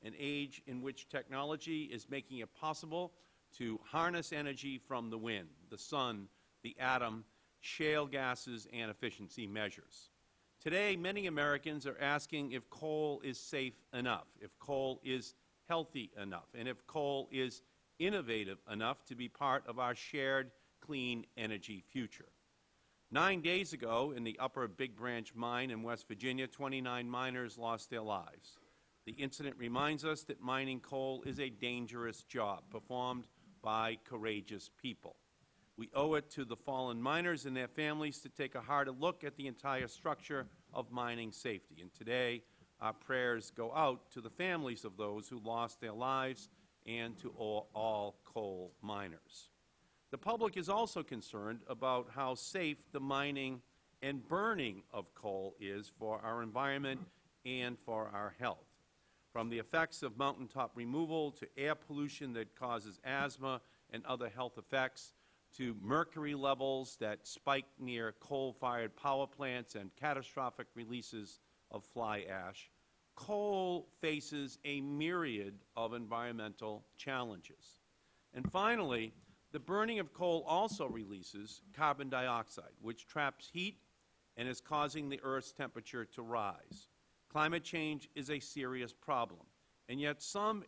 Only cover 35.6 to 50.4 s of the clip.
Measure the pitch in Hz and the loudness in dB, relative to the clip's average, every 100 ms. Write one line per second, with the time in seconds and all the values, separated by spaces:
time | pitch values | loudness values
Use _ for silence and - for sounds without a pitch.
35.6 | _ - 127 139 151 151 147 - 123 113 | _ -10 -2 4 6 6 2 -4 -4 -4
36.6 | - 131 127 117 127 156 175 160 135 127 | -2 0 2 2 2 4 4 2 0 -2
37.6 | 123 - 151 151 151 135 131 - 135 127 | -2 0 0 2 -2 -2 -10 -4 -4 -2
38.6 | 113 143 135 127 165 180 147 - 139 120 | 2 4 4 4 2 2 -4 -4 -6 -4
39.6 | 139 131 123 - 165 147 - 143 123 - | 0 2 0 -2 -2 -2 -2 -4 -4 -10
40.6 | - - 113 123 120 117 113 - 127 101 | -8 -4 -2 0 0 0 -4 -4 -2 -4
41.6 | - 80 90 - 113 123 123 120 - - | -6 -16 -16 -10 0 2 2 0 -6 -20
42.6 | - - 107 110 - 131 123 117 101 - | -20 -4 -2 -2 0 2 4 2 -2 -4
43.6 | 117 143 151 127 - 127 113 - 185 175 | -2 4 4 4 -4 -10 -10 -2 0 2
44.6 | 135 117 110 92 104 104 104 123 110 117 | 0 -4 -6 -4 -2 -2 -6 -6 -2 2
45.6 | 117 - 113 107 127 131 131 127 - - | 0 -2 -6 -2 2 4 2 -2 -10 -20
46.6 | - _ - 117 117 104 123 - 107 107 | -20 _ -4 -2 -2 -4 -8 -2 2 2
47.6 | - 107 110 107 101 - - 117 104 92 | 0 0 2 4 0 -4 -8 -4 -2 -4
48.6 | 90 - 101 104 98 80 - - - _ | -8 -8 -6 -4 -6 -10 -16 -18 -18 _
49.6 | _ _ _ _ - 139 196 233 | _ _ _ _ -10 -6 0 2